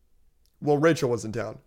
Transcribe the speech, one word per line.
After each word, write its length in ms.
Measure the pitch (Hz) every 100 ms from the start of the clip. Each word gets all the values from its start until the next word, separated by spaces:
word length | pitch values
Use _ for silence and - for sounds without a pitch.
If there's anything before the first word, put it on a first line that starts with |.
| _ _ _ _ _ -
well, 160 | 147 147
Rachel 320 | 165 147 127
was 140 | 117
in 80 | 110
town 280 | 113 107 131